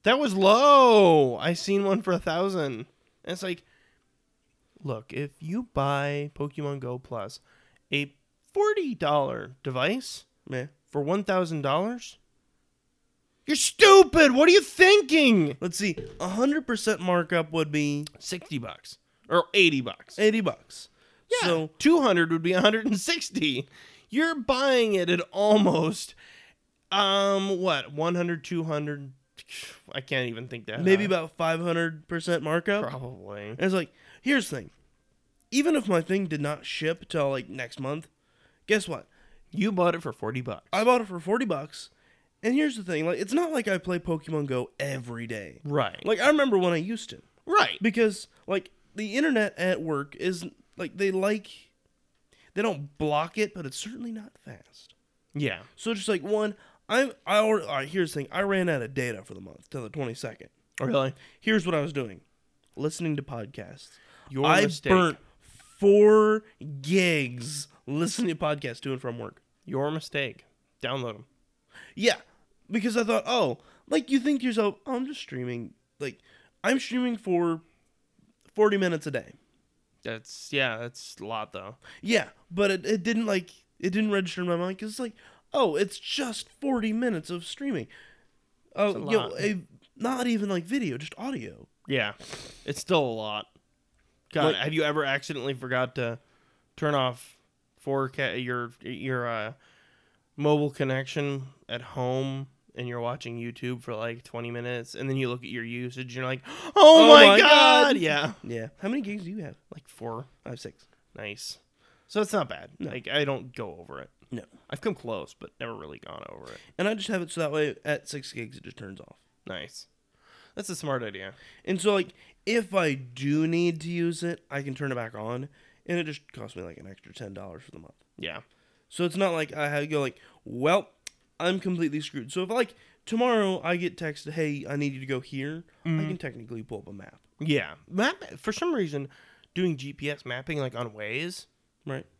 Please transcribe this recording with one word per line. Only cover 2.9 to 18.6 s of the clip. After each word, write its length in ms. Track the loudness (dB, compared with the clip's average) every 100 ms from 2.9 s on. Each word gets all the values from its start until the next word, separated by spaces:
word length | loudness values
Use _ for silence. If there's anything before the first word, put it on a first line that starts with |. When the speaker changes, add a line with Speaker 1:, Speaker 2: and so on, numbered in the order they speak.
| _ _ _
Speaker 1:
And 80 | -12
it's 100 | -8
like, 200 | -8 -8 _ _ _ _ _ _ _ _ _ _ _ _
look, 300 | -8 -8 -8
if 300 | -10 -10 _
you 220 | -8 -8 -4
buy 560 | -2 0 0 -2 -4 -6
Pokemon 460 | -8 -8 -6 -6 -6
Go 180 | -8 -8
Plus, 420 | -8 -10 -10 -12 _ _ _ _ _
a 220 | -4 -4 _ _ _ _
forty 420 | 0 2 2 -2
dollar 600 | -2 2 2 0 -4 -10 -10
device 640 | -6 -2 0 -2 -6 -14 -18 _ -8
Speaker 2:
Yeah. 180 | -8 -8 _ _
Speaker 1:
for 120 | -4
one 220 | -2 -2
thousand 380 | 0 0 0 -2
dollars, 560 | 0 0 -2 -6 -14 -20 _ _ _ _ _ _ _ _ _ _ _ _ -4
you're 100 | 0
stupid. 760 | 0 8 12 12 10 8 6
What 160 | 8 8
are 40 |
you 100 | 8
thinking? 920 | 4 6 8 8 6 4 6 6 4 -2
Speaker 2:
Let's 160 | -6 -2
see. 180 | -4 -4 -10 -8
A 80 | -6
hundred 380 | 0 0 0 -2
percent 340 | -2 -2 -2
markup 520 | 0 0 2 -2 0
would 200 | -2 0
be 340 | 0 0 -2 -6 -12
Speaker 1:
Sixty 400 | -10 -10 -8
bucks 400 | -10